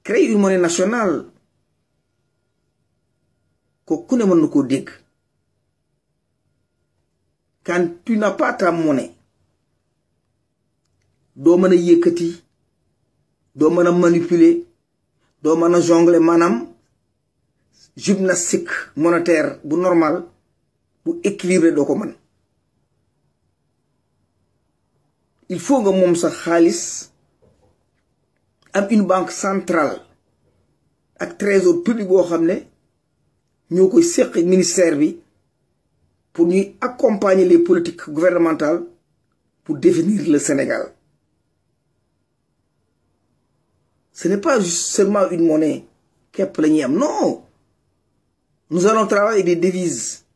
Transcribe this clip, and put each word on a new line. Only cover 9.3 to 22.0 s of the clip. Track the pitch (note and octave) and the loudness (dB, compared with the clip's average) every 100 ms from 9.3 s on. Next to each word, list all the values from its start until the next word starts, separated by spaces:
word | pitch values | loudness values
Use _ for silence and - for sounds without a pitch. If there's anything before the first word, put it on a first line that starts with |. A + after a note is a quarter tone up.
| _ _ _ _ _ _ _ _ _ _ _ _ _ _ _ _ _ _ _ _ - | _ _ _ _ _ _ _ _ _ _ _ _ _ _ _ _ _ _ _ _ -2
doo | D3 F3+ | 2 4
mën | F#3 | 4
a | F3 | 4
yëkkati, | F3 E3+ F3 E3+ E3+ - _ _ _ _ _ _ _ _ _ _ _ | 4 4 4 -2 -6 -8 _ _ _ _ _ _ _ _ _ _ _
doo | C3 D#3 | 0 0
mën | F3 F3 | 2 2
a | |
manipuler, | F3 F3 E3+ - E3+ E3 E3+ - _ _ _ _ _ _ _ | 2 2 2 0 4 4 4 -6 _ _ _ _ _ _ _
doo | D3+ E3 | -2 0
mën | E3+ F3 | 2 2
a | |
jongler, | E3 E3+ E3+ E3+ | 4 4 4 4
maanaam | E3 E3+ E3+ C#4 - - _ _ _ _ _ _ _ _ _ _ _ - | 4 2 2 -2 -6 -18 _ _ _ _ _ _ _ _ _ _ _ -10
gymnastique | A#2+ G3 F#3+ F3+ - - - - - C3+ | -4 -2 -2 -2 -4 -6 -6 -12 -10 -2
monétaire | E3 E3+ E3+ D#3+ D3 C#3 | 0 0 0 0 -2 -8
bu | C#3+ E3 | -6 -2
normal, | F#3 E3+ D#3 E3+ E3+ _ _ _ _ _ _ _ - | 0 2 0 -2 -8 _ _ _ _ _ _ _ -8
bu | - | -4
équilibré, | G3+ - F3+ F#3 E3 | -6 -4 -2 2 2
doo | D3 C#3+ | 0 -2
ko | |
mën. | F#3 | -4